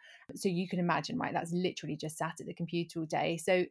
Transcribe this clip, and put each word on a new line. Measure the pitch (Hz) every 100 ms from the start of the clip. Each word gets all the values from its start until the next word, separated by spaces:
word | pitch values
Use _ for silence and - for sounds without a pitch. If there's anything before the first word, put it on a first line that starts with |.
| - - -
So | - 196
you | 175 185
can | 180
imagine, | 175 170 - -
right, | 156
that's | - 170
literally | 175 185 - 160 156
just | 156 -
sat | 160 -
at | -
the |
computer | 175 165 175 170 170
all | 160
day. | 156 156 165
So | - 185 180